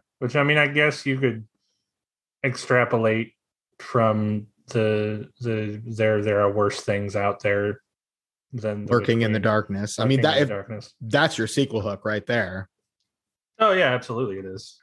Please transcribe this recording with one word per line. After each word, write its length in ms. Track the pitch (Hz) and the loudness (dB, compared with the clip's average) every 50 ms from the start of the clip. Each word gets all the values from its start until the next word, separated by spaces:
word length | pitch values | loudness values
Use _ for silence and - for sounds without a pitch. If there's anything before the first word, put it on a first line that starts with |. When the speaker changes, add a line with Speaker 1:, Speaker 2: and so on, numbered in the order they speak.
| _ _ _ - | _ _ _ -6
Speaker 1:
Which, 160 | 131 117 147 | -6 -2 0
I 80 | 147 143 | 2 2
mean, 140 | 143 151 | 4 4
I 100 | 151 147 | 2 2
guess 380 | 139 143 147 147 151 143 - - | 2 2 2 2 2 0 -2 -2
you 140 | 139 135 131 | -2 -2 0
could 260 | 135 120 110 110 107 - _ _ _ _ _ _ _ _ _ _ _ _ _ _ _ _ _ _ - | 0 0 0 -2 -10 -16 _ _ _ _ _ _ _ _ _ _ _ _ _ _ _ _ _ _ -6
extrapolate 880 | 135 127 - - - 127 123 120 - 127 113 113 110 110 113 113 - _ _ _ _ _ _ _ _ _ - | -6 -4 -4 -2 0 2 2 2 2 2 2 2 2 2 0 -2 -6 _ _ _ _ _ _ _ _ _ -20
from 680 | - - - 120 113 110 107 107 107 107 107 104 107 - _ _ _ | -10 -2 0 2 4 4 2 2 0 0 -2 -4 -6 -10 _ _ _
the, 640 | - - 113 110 107 107 107 107 107 107 104 104 - _ - | -4 -2 0 2 2 2 0 0 -2 -4 -6 -8 -12 _ -8
the, 400 | 123 117 110 110 107 104 104 107 117 | -6 -4 -4 -4 -4 -6 -8 -8 -10
there, 360 | 120 110 107 110 110 107 104 | -8 -4 0 2 2 2 2
there 200 | 104 107 101 101 | 2 2 2 2
are 100 | 101 101 | 2 2
worse 300 | 101 104 101 101 - - | 2 2 0 0 0 -4
things 340 | - 107 101 101 101 101 95 | -4 -2 -2 -2 -2 -4 -4
out 240 | 101 101 101 101 - | -2 -2 -2 -2 -2
there 400 | - 101 101 101 101 104 104 - _ _ _ _ _ _ _ _ _ _ _ _ _ - 131 | 0 0 0 0 0 -2 -4 -6 _ _ _ _ _ _ _ _ _ _ _ _ _ -14 -10
than 320 | 113 107 110 104 104 104 | -6 -6 -4 -4 -4 -2
the 80 | 113 120 | 0 0
Speaker 2:
Lurking 260 | 117 101 120 117 117 | 2 2 2 2 2
Speaker 1:
Witch 60 | 117 | 2
Speaker 2:
in 60 | 107 110 | 2 0
the 60 | 104 | 2
Speaker 1:
Queen. 40 | 101 | 2
Speaker 2:
darkness. 560 | 110 107 107 104 - 98 98 104 104 - - | 2 2 2 0 -2 -4 -4 -4 -4 -4 -2
I 60 | 113 | 0
mean, 160 | 127 135 135 | 2 2 4
Speaker 1:
Lurking 20 | - | 4
Speaker 2:
that, 80 | 151 143 | 4 4
Speaker 1:
in 40 | |
the 40 | 139 | 2
Speaker 2:
if, 80 | 143 120 | 2 0
Speaker 1:
darkness. 440 | 104 98 98 - 110 101 - - _ - | -2 -6 -8 -10 -12 -14 -14 -16 _ -14
Speaker 2:
that's 360 | 120 110 - 139 160 151 - | -6 0 2 4 4 2 2
your 100 | - 113 | 0 -4
sequel 340 | 117 - 143 135 - 113 107 | -2 0 0 0 0 0 -4
hook 240 | 101 104 98 92 - | -4 -4 -6 -4 -4
right 200 | 107 107 104 101 | -4 -4 -4 -2
there. 440 | - 120 117 98 90 92 95 95 - _ _ _ _ _ _ _ _ _ _ _ _ _ _ _ _ _ - | -2 0 0 0 -2 -4 -8 -10 -12 _ _ _ _ _ _ _ _ _ _ _ _ _ _ _ _ _ 0
Speaker 1:
Oh, 120 | 220 214 | 2 4
yeah, 220 | 185 185 165 131 123 | 4 4 4 2 2
absolutely 460 | 123 - - 117 117 131 104 95 95 | 0 -2 -4 -4 -4 -4 -4 -6 -8
it 60 | 95 | -10
is. 340 | 95 95 95 - - - _ | -10 -12 -12 -14 -18 -20 _